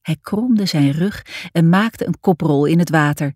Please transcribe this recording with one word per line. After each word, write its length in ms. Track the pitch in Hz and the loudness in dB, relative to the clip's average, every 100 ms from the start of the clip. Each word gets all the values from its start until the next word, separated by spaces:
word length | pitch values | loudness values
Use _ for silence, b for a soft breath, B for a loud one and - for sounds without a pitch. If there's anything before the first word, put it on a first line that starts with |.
Hij 160 | - 156 | -6 -8
kromde 460 | - 202 247 220 190 | -4 -4 0 0 0
zijn 240 | 156 139 | 2 0
rug 580 | 143 185 - - - - | 0 -4 -6 -14 -16 -6
en 160 | 170 165 | 0 2
maakte 380 | 185 226 - - | 4 0 -4 -6
een 140 | 170 | -4
koprol 440 | - 175 160 143 | -2 0 0 2
in 140 | 147 165 | 2 2
het 120 | 170 | 2
water. 440 | 156 147 147 147 | 2 0 0 -4